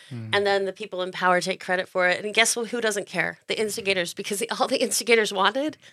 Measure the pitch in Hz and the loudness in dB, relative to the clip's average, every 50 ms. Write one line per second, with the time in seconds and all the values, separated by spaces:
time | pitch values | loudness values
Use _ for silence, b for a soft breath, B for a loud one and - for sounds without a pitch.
0 | B B 131 120 113 110 127 202 202 202 196 196 196 190 185 - 214 202 - 180 | B B -12 -12 -4 0 2 2 4 4 2 2 0 -2 -4 -6 -10 -10 -6 -6
1 | 180 185 180 165 185 185 180 180 160 185 185 - - - 185 180 180 - - 185 | -6 -6 -4 0 2 4 4 4 2 0 -4 -4 -2 -2 0 0 0 -2 0 2
2 | 180 180 175 - 196 214 202 214 226 226 - 240 233 208 247 240 226 220 202 202 | 2 2 2 0 -2 -2 2 2 2 2 2 -2 -4 -4 -4 -2 0 0 0 -2
3 | 170 - - 175 - - 170 - _ - - - 220 214 196 - 202 196 190 185 | -4 -4 -2 -2 -2 -2 -4 -6 _ -6 -4 -2 -2 -2 -4 -4 -2 0 0 0
4 | 175 170 - - 196 - 214 190 - - 214 - 247 208 254 - 269 - - - | -2 -2 -6 -8 -6 -6 -4 -4 -2 -4 -2 0 0 0 2 0 0 0 0 0
5 | 226 220 233 226 214 202 202 190 196 196 220 262 285 311 - B B B | 2 4 4 4 4 2 0 2 2 2 2 0 -2 -4 -6 B B B